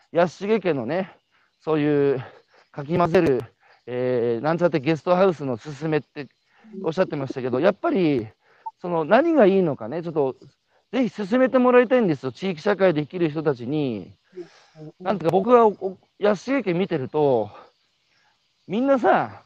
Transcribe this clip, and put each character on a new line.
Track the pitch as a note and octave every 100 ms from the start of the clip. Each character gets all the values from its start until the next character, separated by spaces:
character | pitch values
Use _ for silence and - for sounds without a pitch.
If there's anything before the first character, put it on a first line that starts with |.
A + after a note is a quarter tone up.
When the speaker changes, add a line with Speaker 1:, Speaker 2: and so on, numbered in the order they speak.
| _
Speaker 1:
安 | D#3 F3 - G3+
重 | A3
家 | F3+
の | C#3+ A2+
ね、 | E3+ F#3+ - _ _ _ _
そ | - D#3
う |
い | D3 D3 C#3 C3
う | A#2+ - _ _ _
か | - C#3+
き | F3
混 | E3+
ぜ | F#3
る、 | E3 B2 A2+ _ _ _ -
え | B2 B2+ B2+ A#2+ A#2
ー、 |
な | C#3+
ん | E3
ち |
ゃ | E3+
っ |
て | D#3
ゲ | B2+ D#3+
ス |
ト | - F3+
ハ | G3
ウ |
ス | D3+ C#3
の | A#2
勧 | D#3 C3+ D#3+
め | D3+
っ |
て | - - C3 _ _ _ - F#3+
お | F#3+
っ |
し | D#3+
ゃ |
っ | F#3
て | D3+
ま | C3+
し |
た | C#3
け | B2
ど、 | B2
や | E3+
っ |
ぱ | G3 E4+
り、 | C4 E3 C3+ A2 _ _ _ - _
そ | F3+
の、 | E3 D3+
何 | A3 E4+
が | D#4 G3+
い | G3
い |
の | E3+ C3
か | A2
ね、 | D#3+
ち | E3+
ょ |
っ |
と、 | D#3 C3+ - C#3+ _ _ _ -
ぜ | A#3+ A#3
ひ | - F#3+
勧 | B3+
め | C4
て | C4
も | B3
ら | B3
い | B3
た | B3+
い |
ん | G#3+
で | -
す | C3
よ。 |
地 | - F#3+
域 | D#3
社 | G3+ F#3
会 | F#3+
で | D3+
生 | D3
き | F#3
る | E3
人 | D3+
た | D3+ B2
ち | A#2+
に。 | D3+ C#3 G#2+ E2+ G2 _ F3+ E3+ _ _ D#3+
Speaker 2:
う |
ん。 | D#3 -
Speaker 1:
な | F#3
ん | G3+
て | D#3+
い |
う |
か、 | F3+
僕 | G3+
は | B3 A3+
お-、 | F3+
お-、 | G3 F#3 _ -
安 | G#3 G3 -
重 | C#4
家 | G3+
見 | E3+ G3
て | D#3+
る | B2+
と、 | D3+ C#3+ A#2+ G#2 - - _ _ _ _ _ _ _ _ _ -
み | G3
ん | C4+
な | C4+
さ | B3 G#3+ A#2 G2+